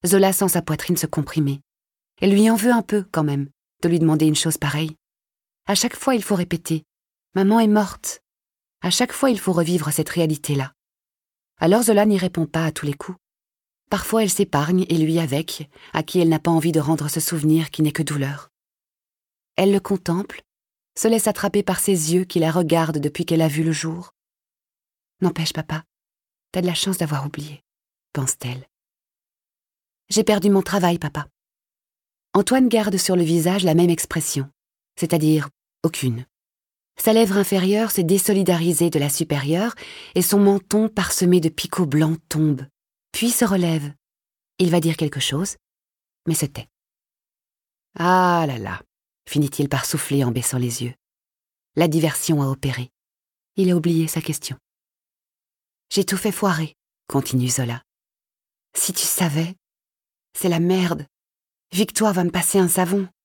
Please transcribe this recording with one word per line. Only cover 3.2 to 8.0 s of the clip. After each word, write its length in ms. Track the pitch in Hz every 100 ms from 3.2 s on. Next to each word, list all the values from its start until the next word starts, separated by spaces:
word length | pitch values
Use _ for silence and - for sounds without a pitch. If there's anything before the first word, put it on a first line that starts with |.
même, 260 | 151 143 143 _ _ _
de 60 | 170
lui 100 | 170
demander 280 | 160 156 156
une 100 | 151
chose 200 | 165 -
pareille. 400 | 147 147 160 156 _ _ _ _ _ _ -
À 80 |
chaque 220 | 202 240 -
fois, 180 | -
il 80 | 247
faut 120 | - 196
répéter : « 480 | 180 165 - 160 _ _ _ _ _
Maman 260 | 190 196 226
est 80 | 214
morte. » 540 | 208 196 -